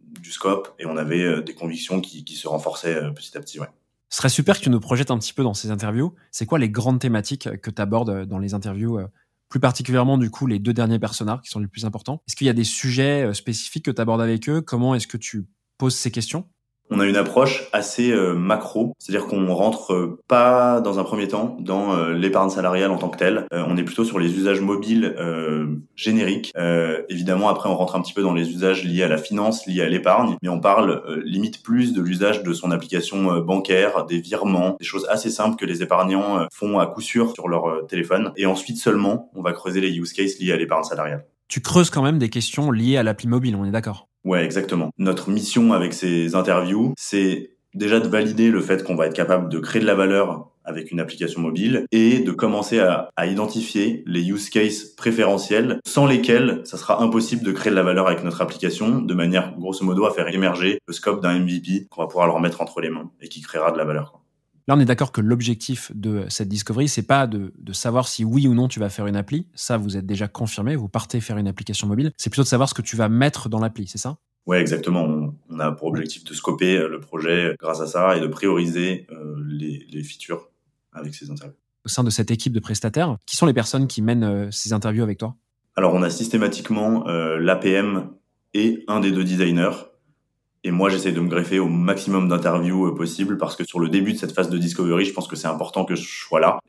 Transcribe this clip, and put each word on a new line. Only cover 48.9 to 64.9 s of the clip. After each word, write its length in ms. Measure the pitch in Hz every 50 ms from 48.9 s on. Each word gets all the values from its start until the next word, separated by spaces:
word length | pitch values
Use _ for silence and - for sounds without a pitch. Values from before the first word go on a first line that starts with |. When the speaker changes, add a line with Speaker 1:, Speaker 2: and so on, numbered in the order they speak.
| 87
Speaker 1:
va 100 | 80 80
être 80 | 80 -
capable 340 | 92 85 87 92 90 87
de 100 | 82 80 80
créer 220 | 78 - - -
de 40 | 110
la 100 | 104 101
valeur 540 | 95 95 95 98 98 98 87 85 78 - _ _ _ -
avec 260 | 85 78 80 - -
une 80 | 90 82
application 400 | 80 - - - 87 82 - 85
mobile 460 | 82 80 80 90 104 120 131 107 - - 113
et 260 | 113 113 113 127 123
de 120 | - 92 85
commencer 460 | 87 117 107 104 104 101 - 117 113
à, 280 | 95 90 87 95 - - -
à 120 | 82 85
identifier 760 | 92 98 107 107 - - 110 - - - 101 101 113 117 - -
les 220 | 87 87 87 87
use 220 | 95 101 101 - -
cases 340 | - 113 107 107 - - -
préférentiels 960 | - _ - - 117 113 117 104 95 101 92 - - 104 113 123 127 101 - -
sans 200 | - - 143 143
lesquels 540 | 135 127 117 117 - 117 123 135 120 113 - -
ça 100 | - -
sera 260 | - - - - -
impossible 440 | 117 113 113 113 113 - - 113 113
de 80 | 98 92
créer 180 | - - 107
de 60 | 101
la 60 | 92 90
valeur 240 | 90 90 95 92
avec 180 | 92 85 85 90
notre 160 | 87 85 -
application 580 | 90 87 - - 92 87 82 - 107 113 127 131
de 140 | 117 - 90
manière, 420 | 87 85 87 92 90 90 92 -
grosso 280 | 87 87 95 95 - 95
modo, 200 | 92 92 95 107
à 60 | 104
faire 160 | 92 90 78
émerger 520 | 85 87 95 95 90 87 90 90 95 98 - _
le 80 | - 82
scope 280 | - - 104 101 101
d'un 140 | 90 87 90
M 120 | 90 90
V 140 | 87 90 85
P 260 | - 92 95 98 95 -
qu'on 120 | - 85
va 60 | 82
pouvoir 200 | - - 90 87
leur 140 | 85 80 82
mettre 180 | 85 85 - -
entre 220 | 82 - - 82
les 80 | 80 80
mains 200 | 80 78 - - _ _
et 80 | 82 -
qui 100 | - 76
créera 320 | 76 - - 78 78 85
de 60 | 80
la 80 | 80 76
valeur, 260 | 76 76 73 73 -
quoi. 120 | _ _ _ _ _ _ _ _ _ _ - -
Speaker 2:
Là, 60 | 139
on 60 | 147
est 40 | 131
d'accord 280 | 120